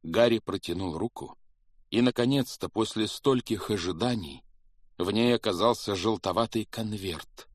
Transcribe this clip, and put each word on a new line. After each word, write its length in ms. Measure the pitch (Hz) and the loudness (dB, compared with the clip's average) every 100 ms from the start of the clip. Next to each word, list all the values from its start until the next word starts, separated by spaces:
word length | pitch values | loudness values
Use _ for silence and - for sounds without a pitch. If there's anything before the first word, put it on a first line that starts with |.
Гарри 360 | 80 85 120 113 | -2 4 6 4
протянул 600 | - 95 - 87 92 80 | 0 -6 -4 -4 -4 -4
руку, 380 | 117 - - - - _ _ _ _ | -6 -6 -14 -16 -20 _ _ _ _
и, 100 | 110 | 2
наконец-то, 680 | 123 120 120 139 127 - 90 | 2 4 2 2 -2 -6 -6
после 400 | 104 110 107 107 | -2 -2 0 -4
стольких 640 | - 143 131 - 107 - | 0 2 2 0 -6 -2
ожиданий, 720 | 104 87 82 120 120 78 - - - _ _ - - | -2 -2 -2 -2 -2 -6 -14 -20 -20 _ _ -20 -6
в 120 | 90 | -2
ней 240 | 104 120 | 2 4
оказался 640 | 117 113 90 110 117 - 98 | 4 2 2 4 2 -2 -2
желтоватый 720 | 98 107 95 92 113 117 104 | 0 0 0 0 0 -2 -4
конверт 800 | - 110 104 95 80 - - - | -6 -6 -6 -6 -8 -12 -18 -20